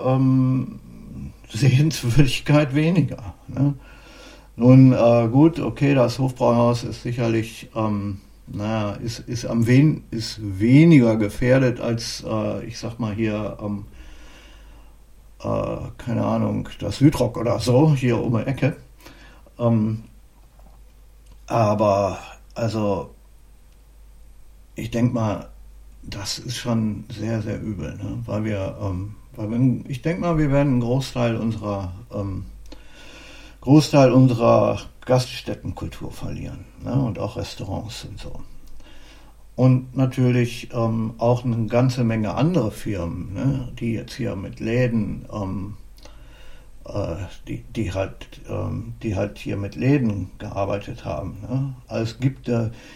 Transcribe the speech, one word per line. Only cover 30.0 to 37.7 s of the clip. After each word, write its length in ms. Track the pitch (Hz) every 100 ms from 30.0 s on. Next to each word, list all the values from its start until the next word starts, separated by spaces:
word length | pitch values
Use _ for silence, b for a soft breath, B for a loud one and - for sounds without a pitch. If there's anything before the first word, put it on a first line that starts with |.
denk 180 | 160 185
mal, 180 | 175 156
wir 140 | 147
werden 220 | 139 143
einen 80 | 123
Großteil 540 | 117 131 131 127 117 110
unserer, 580 | 113 101 107 101 92 92 -
ähm, 320 | 101 98 92 95 - - B B B B B B B B B
Großteil 500 | - 151 143 143 127
unserer 640 | 131 131 110 117 113 110 110 - - -
Gaststättenkultur 1040 | 127 - - - 104 95 - - - 78
verlieren, 540 | - - 85 87 - - -
ne? 100 | -
Und 260 | 139 123 -
auch 160 | 101 101
Restaurants 720 | - - 98